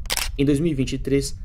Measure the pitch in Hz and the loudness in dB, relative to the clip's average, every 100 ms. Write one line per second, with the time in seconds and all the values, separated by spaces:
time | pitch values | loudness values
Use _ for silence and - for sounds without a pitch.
0 | - - - - 139 139 170 135 127 135 | -4 -2 -2 0 2 4 2 0 -2 -2
1 | 135 139 139 - | 0 0 0 -4